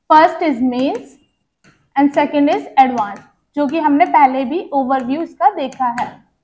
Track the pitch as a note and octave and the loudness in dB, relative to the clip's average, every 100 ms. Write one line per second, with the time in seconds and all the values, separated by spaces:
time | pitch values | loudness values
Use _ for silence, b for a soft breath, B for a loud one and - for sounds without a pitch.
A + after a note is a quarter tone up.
0 | - D#4 E4 - E4 A#3 B3+ B3 C#4 A4+ | 2 4 4 2 -2 -2 -2 -2 -4 -4
1 | - - _ _ _ _ _ _ _ C#4 | -10 -20 _ _ _ _ _ _ _ 0
2 | C#4+ D#4 D4 D4 C#4+ G4+ - - C4 A#3+ | 0 2 0 2 2 0 -2 2 2 2
3 | G3+ G3+ - _ _ C#4+ C#4+ E4 D4+ C#4+ | -6 -8 -18 _ _ -4 -2 0 2 2
4 | F4+ D#4+ C4+ C4 C4 E4+ - C#4 B3+ C4+ | 2 4 2 2 -4 -6 -4 -4 -2 -2
5 | A#3+ D4 E4 - F#4 F4+ C4 - B3 A#3+ | -4 -6 -6 -2 -2 -2 -8 -4 -4 -4
6 | - - _ _ | -8 -10 _ _